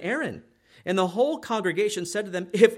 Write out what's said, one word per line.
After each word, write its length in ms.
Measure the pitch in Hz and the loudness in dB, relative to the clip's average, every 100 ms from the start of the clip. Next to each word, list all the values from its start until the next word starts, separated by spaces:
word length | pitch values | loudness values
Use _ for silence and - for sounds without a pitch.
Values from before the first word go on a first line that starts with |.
Aaron. 400 | 175 277 233 - - _ _ - 175 | -4 -4 -4 -8 -16 _ _ -12 -4
And 100 | 190 | 0
the 120 | 185 | 0
whole 320 | 190 277 311 | 2 0 0
congregation 680 | - 220 185 165 208 196 170 | -4 -2 0 0 0 -2 -4
said 200 | 208 202 | -4 -4
to 60 | |
them, 180 | 180 180 | -6 -2
'If 240 | 190 220 | 4 4